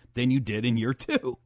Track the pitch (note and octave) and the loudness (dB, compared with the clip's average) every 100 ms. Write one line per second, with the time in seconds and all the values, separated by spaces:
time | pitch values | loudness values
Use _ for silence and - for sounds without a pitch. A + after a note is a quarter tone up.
0 | - A#2+ B2+ C3+ A2 G#2+ A#2+ A2+ A2+ C3+ | -10 -2 2 2 0 -2 0 0 0 -4
1 | - D4+ B2+ A#2 | -2 -2 -2 -8